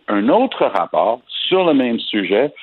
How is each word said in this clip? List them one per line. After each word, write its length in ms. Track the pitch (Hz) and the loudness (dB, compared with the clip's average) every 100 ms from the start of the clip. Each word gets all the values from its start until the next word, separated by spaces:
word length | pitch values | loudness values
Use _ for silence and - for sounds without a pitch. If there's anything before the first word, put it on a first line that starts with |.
| - | -4
un 200 | 104 110 | -2 2
autre 340 | 202 262 - 139 | 2 0 0 -2
rapport 540 | 98 82 78 95 120 - - - | 0 -2 0 0 -2 -8 -10 -2
sur 160 | 185 | 0
le 100 | 175 | 2
même 260 | 139 127 113 | 2 0 -2
sujet 520 | - 107 90 101 147 - | -4 -4 0 0 0 -4